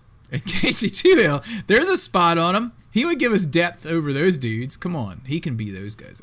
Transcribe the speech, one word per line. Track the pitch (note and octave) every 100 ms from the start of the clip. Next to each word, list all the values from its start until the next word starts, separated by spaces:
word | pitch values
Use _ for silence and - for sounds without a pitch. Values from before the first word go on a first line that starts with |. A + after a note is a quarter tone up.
| _ _ -
and | - -
<laughs> |
Casey | - C#4+ - G#3+
Toohill. | - F4+ E4+ F3 C#3+ A3+ A3+ -
There's | G#3+ F4+
a | F#4
spot | - F#3 E3+ E3+
on | E3+ G3
him. | A#3 - _
He | G#3+
would | E4 D4+
give | A#3+
us | G#3+ D#3+
depth | E3 E3+ - D3+
over | E3 D3
those | C3+ F#3 D#3
dudes. | A#2+ A2 C3 -
Come | F3+ E3
on, | G#2 F2 B2+
he | D#3+
can | D#3 A2+
beat | G#2
those | F#2+ G2+ -
guys | C2 G1+